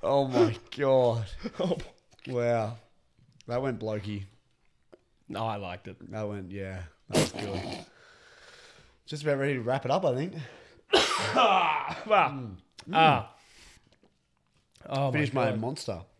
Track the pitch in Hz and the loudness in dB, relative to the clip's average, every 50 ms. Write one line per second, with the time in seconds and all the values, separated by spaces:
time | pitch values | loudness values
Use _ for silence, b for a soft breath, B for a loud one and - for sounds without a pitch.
0 | - 90 135 139 139 131 127 127 120 110 110 - - - - 127 143 135 135 131 | 0 2 2 2 2 2 4 4 4 4 4 -4 -10 -14 -6 -2 2 4 6 6
1 | 127 120 113 113 110 - - - - - - - 160 175 175 - - - - _ | 6 4 4 2 -2 -6 -8 -10 -10 -10 -6 -4 -2 -2 -2 -4 -6 -14 -16 _
2 | _ _ _ _ _ - 131 120 120 120 120 113 110 107 117 113 _ _ _ _ | _ _ _ _ _ -6 -4 -2 0 2 2 0 0 -2 -6 -10 _ _ _ _
3 | _ _ _ _ _ _ _ _ - - 120 123 131 139 123 - 107 110 107 107 | _ _ _ _ _ _ _ _ -10 -6 -4 -2 -2 -2 -4 -4 -4 -4 -4 -4
4 | 95 104 104 101 98 98 _ _ _ _ _ _ _ _ _ _ _ _ - _ | -4 -6 -6 -6 -8 -10 _ _ _ _ _ _ _ _ _ _ _ _ -20 _
5 | _ _ _ _ _ _ - 98 113 113 107 104 98 90 90 95 _ 98 92 _ | _ _ _ _ _ _ -8 -6 -4 -4 -4 -6 -6 -10 -10 -12 _ -16 -18 _
6 | 87 87 110 107 107 104 104 101 95 90 95 98 95 95 95 92 87 82 _ _ | -16 -12 -8 -6 -6 -6 -6 -8 -10 -10 -10 -8 -8 -8 -8 -10 -12 -14 _ _
7 | _ _ - - 151 - - - 107 101 98 92 101 107 - - - b b b | _ _ 2 2 2 2 -2 -8 -8 -6 -6 -6 -6 -8 -10 -12 -14 b b b
8 | b b b b b b b b b b b b b b b b b b b b | b b b b b b b b b b b b b b b b b b b b
9 | _ - 156 151 143 151 143 135 139 143 143 127 113 117 127 139 - 123 135 190 | _ -14 -12 -6 -2 0 0 0 0 0 -2 -2 -2 -2 -2 -2 0 0 0 2
10 | 190 151 123 127 151 185 202 165 135 B B B B B B B _ _ - 359 | 2 0 0 0 -2 -4 -6 -10 -12 B B B B B B B _ _ 2 2
11 | - - - - - - - 220 240 214 196 185 175 156 151 151 139 143 160 - | 4 2 0 -2 -2 0 2 4 4 6 6 4 4 2 0 -2 -2 -6 -8 -10
12 | - 220 214 196 165 - 143 135 127 110 95 87 - _ _ - - - - 160 | 0 4 6 6 6 4 0 -4 -8 -10 -12 -14 -18 _ _ -20 -12 0 4 6
13 | 160 156 143 120 110 - b b b b b b b b b b b b _ _ | 8 8 8 6 0 -6 b b b b b b b b b b b b _ _
14 | _ _ _ _ _ _ _ _ _ _ _ _ _ _ _ _ - - 143 135 | _ _ _ _ _ _ _ _ _ _ _ _ _ _ _ _ -12 -6 -4 -2
15 | 139 135 123 151 151 127 - 135 123 110 104 107 110 123 151 151 - - 101 85 | 0 0 0 0 0 0 0 0 0 0 0 -2 -4 -6 -6 -8 -8 -8 -8 -8
16 | 90 _ _ | -10 _ _